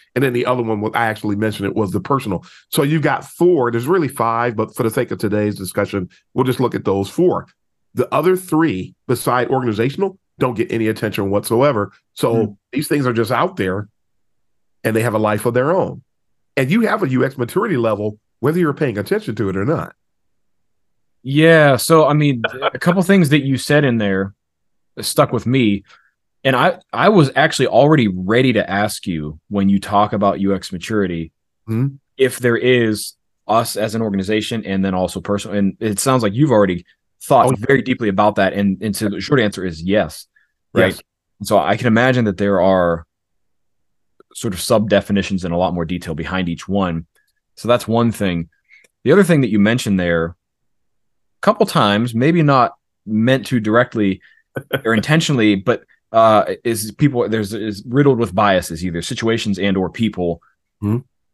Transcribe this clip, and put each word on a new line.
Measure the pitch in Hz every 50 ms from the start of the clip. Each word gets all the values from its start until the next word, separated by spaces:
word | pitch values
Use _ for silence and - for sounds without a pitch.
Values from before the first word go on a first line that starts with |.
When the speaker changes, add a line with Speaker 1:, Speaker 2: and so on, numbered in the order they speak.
| _ _ _
Speaker 1:
And | 123 135
then | 135 120
the | 120 123
other | 123 123 123 117
one, | 110 110 101
what | 104 107 -
I | - 120 113
actually | 107 107 - 107 104 101
mentioned, | 110 110 104 - 101 101
it | -
was | 107 107 95
the | 92 101
personal. | 90 - 139 135 - 110 92 85 - - - - _ _
So | - - 147
you've | 143 156 160
got | 139 151 131 127 -
four. | - - - 170 180 180 147 123 120
There's | 117 117 120 139
really | 180 190 160 123
five, | 135 - 113 117 117 117 120 120 113 104
but | 107 107 -
for | - 127
the | 113
sake | - 135 123 -
of | - 90
today's | - 104 101 104 104 104 101
discussion, | 87 98 90 - - 101 98 - 101 92 - _ _ _ _ _
we'll | 120 131
just | 131 123 -
look | 131 110 -
at | - -
those | 104 95 98 98 -
four. | - - 175 180 117 92 - - _ _ _ _ _ _ _ _ _
The | - 123 - -
other | 139 151 180 185 185
three, | 185 - - 156 165 156 101 92 92 92 - _ _ -
beside | 127 117 - 139 123 123 120 117
organizational, | 131 131 127 120 107 98 117 135 139 - 196 190 185 _ _ _ _ -
don't | 139 127 120
get | 95 117 -
any | - 113 110 107
attention | 110 - - 107 95 - 98 98
whatsoever. | 98 104 107 - 113 113 135 - 135 107 101 98 - _ _ _ _
So | - - 127 117 113 110
Speaker 2:
Hmm. | 104 101 - _ _
Speaker 1:
these | - 135 151 -
things | 160 147 135 127
are | 117
just | 113 113 98
out | 123 117 151 185 185 -
there, | 104 92 90 104 104 - _ _ _ _ _ _ _ _ _ _ _ _ _ _ _ _ _ _ -
and | 113 110
they | 113
have | 113 123 104
a | 110
life | 107 104 107 107 - 120
of | 117
their | 123 127 147
own. | 180 190 131 90 - - - _ _ _ _ _ _ _ _ _ _
And | - 131 127
you | 170 233
have | 226 202 208 208 196
a | 135
U | 131 127 123
X | 139 135 -
maturity | 123 120 - 180 214 233 170 123
level, | 113 110 107 98 104 107 104 - _ _ _ _
whether | - 139 160 180
you're | 175 151 139
paying | - 156 135 104 104
attention | 98 - 190 214 214 - 110
to | 104 113 95
it | 92 95
or | 98
not. | 127 160 120 80 - - _ _ _ _ _ _ _ _ _ _ _ _ _ _ _ _ _ _ _ _ _ _ _ _ _ -
Speaker 2:
Yeah. | 131 135 147 156 165 165 160 151 143 135
So, | 117 - - 165 160 151 135
I | 147
mean, | 151 151 147 135 120 113 - - 131
a | 139 - - -
couple | - 180 175 196
things | 175 - 202 196 175 131
that | 151 156 131
you | 139 135 127
said | - - 147 147 147
in | 135 117 113
there | 107 101 98 95 98 98 101 _ _ _ _ _ _ _ _ _ _ _ _ -
stuck | 107 - - - 147 - -
with | 117 98
me. | 110 127 135 120 107 101 95 95 _ - _ _ _ _ _ _ _ _ _ -
And | 131 127
I, | 120 143 185 175 - _ _ -
I | 110 135 190
was | 214 190 147 - -
actually | 131 147 160 - - 135 -
already | - 113 135 147 156 143 120 104
ready | 90 92 92 92 110 123 131 131 117
to | 107 92 -
ask | 95 98 104 104 - - -
you, | 101 87 78 76 76 76 78 _ _
when | 104 101 98 98
you | 98 98
talk | - - 107 101 104 104 -
about | 104 104 98 87 71
U | 98 98 98
X | 92 - -
maturity, | - 85 - - 113 107 101 90 87 82 82 80 - _ _ _ _ _ _ -
Speaker 1:
Mm-hmm. | 110 113 127 139 139 139 _ _ _ -
Speaker 2:
if | 131 127 123 -
there | 123 123 117 113
is | - 123 127 123 117 110 107 104 - - - _ _ _ _ _ _ -
us | 107 113 120 117 -
as | 104 104 110 104
an | 113
organization | 113 107 98 98 95 92 107 107 107 - 120 113 -
and | - 95 95 95
then | 98 92
also | 92 92 90 - 92
personal. | 82 - 101 101 - 110 101 104
And | 101 98 92 -
it | 113 110 104 98
sounds | - 135 131 127 113
like | 104 98
you've | 120 151 147
already | 123 107 104 92 90 87 - _ _ _ _ _ _ _
thought | - - 143 127 117 127
Speaker 1:
Oh, |
yeah. | 131 98 107 120
Speaker 2:
very | 139 131
deeply | 113 131 127 - 120 104
about | 95 95 104 107 104
that. | - 98 95 -
And, | 101 101 101 95 -
and | 107 110 101
so | - 110 104
the | 98 85
short | 95 - 151 131
answer | 113 104 98 - 92
is | 92 82 78 82
yes. | 92 98 107 87 76 - - - _ _ _ _ _ _ _ _ _ -
Right. | 95 92 92 90
Speaker 1:
Yes. | - - _ _ _ _ _ _ _ 101
Speaker 2:
So | - 107 98
I | 76 80 107 113
can | 117 123
imagine | 110 107 120 131 127 127 117
that | 107 98 92
there | 104 101 101 92
are | 87 98 95 92 87 85 85 82 82 - _ _ _ _ _ _ _ _ _ _ _ _ _ _ _ _ _ _ _ _ _ _ _ _ _
sort | - - 117 95
of | 87
sub | - - 120 110 104 101
definitions | 101 98 98 - 101 98 92 - 101 92 87
and | 87 85
a | 87
lot | 92 87 87
more | 87 85
detail | 80 90 87 - 87 80
behind | 73 78 73 95 92 92 87
each | 82 80 - -
one. | 95 98 95 90 82 82 80 - _ _ _ _ _ _ _ _ _
So | - - 107
that's | 120 120 - -
one | 113 117 117 117
thing. | 104 - 104 95 87 85 82 - _ _ _ _ _ _ _ _ _ _ -
The | 117
other | 156 202 196
thing | 165 175 147
that | 135 107
you | 101 104
mentioned | 101 107 117 127 - 113 98 92
there | 90 87 85 82 82
a | 85 87 - _ _ _ _ _ _ _ _ _ _ _ _ _ _ _ _ _ _ _ _
couple | - 196 226 - 226
times, | 208 - 170 120 104 101 104 117 123 113
maybe | 113 127 156 165 175
not | 156 147 139 131 120 - - _ _ _ _ _ _
meant | 101 110 107 113 123 135 131 104 -
to | 127 120
directly | 107 107 107 117 123 - - 117 104 98 95 90 - _ _ _ _ _ _
Speaker 1:
<laughs> | - - - - 123 -
Speaker 2:
or | 113 113
intentionally, | 107 101 - 151 165 160 - 147 123 110 107 104
but, | 95 95 - 117 - - _ _ _ _ _
uh, | - 113 113 113 107 104 - - 95 - -
is | 120 113 104 104 107 104
people, | - 147 143 131 120 113 104
there's, | 107 113 107 92 107
is | 110 104 110 104 101 - 123
riddled | 117 139 147 139 135 113
with | 117 101 87
biases, | 101 107 101 95 92 85 - 85 78 87
either | 92 82 85 82
situations | - - - 113 113 113 110 - 107 98 90
and | 95 101 95 95
or | 95 85
people. | - - 113 107 101 92 90 87 85 85 _ _ _ _ _ _ _ _
Speaker 1:
Mm-hmm. | 104 101 110 120 - _ _ _ _ _